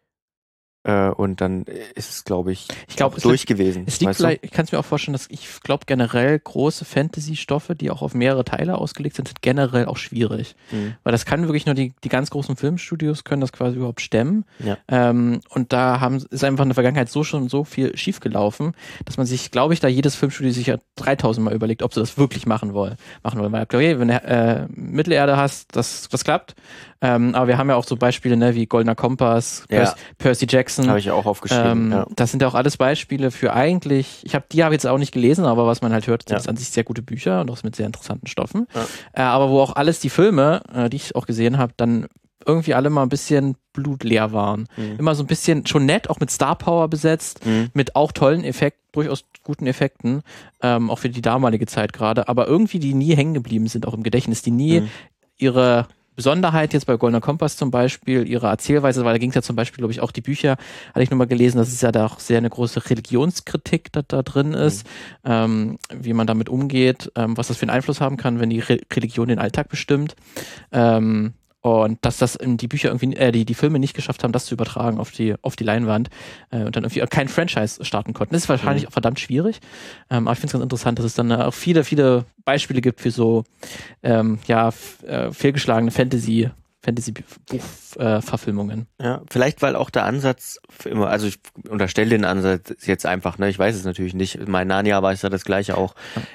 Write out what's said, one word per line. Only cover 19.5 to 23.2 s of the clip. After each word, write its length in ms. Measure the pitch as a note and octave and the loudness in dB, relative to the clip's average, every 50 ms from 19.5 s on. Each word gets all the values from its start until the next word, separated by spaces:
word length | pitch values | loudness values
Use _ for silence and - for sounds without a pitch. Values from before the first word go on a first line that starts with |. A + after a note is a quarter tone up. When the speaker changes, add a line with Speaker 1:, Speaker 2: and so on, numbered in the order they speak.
Speaker 2:
glaub 220 | - B2 C3 D#3 E3+ | 0 2 2 4 2
ich, 80 | E3 | 2
da 80 | - C3+ | 2 2
jedes 260 | B2+ B2+ C3+ D3 - | 2 4 2 2 0
Filmstudio 380 | - - C#3 C3+ - C#3 C3 B2 | 0 -2 -2 -2 -2 -2 0 0
sich 140 | B2 B2 C3 | 0 -2 -2
ja 100 | A#2+ - - _ _ | -2 -4 -6 _ _
dreitausend 480 | - - C#3 C#3 - - A#2+ A2 A#2+ A2 | -4 -2 0 0 2 2 0 0 0 0
Mal 100 | G#2+ - | 0 0
überlegt, 300 | A2+ A2 A2 A2 - - | 0 0 -2 -2 -2 -2
ob 100 | A#2+ - | -2 0
sie 60 | A#2 | -2
das 180 | A2 - - - | -2 -2 0 0
wirklich 280 | C#3 - - - - | 0 0 0 -4 -2
machen 280 | A#2 A2 A2 - G#2 G2+ | -2 -2 -2 -2 -4 -4
wollen. 220 | G2+ G2 G2 A2+ - - - - - | -4 -4 -4 -6 -10 -16 -20 -20 -10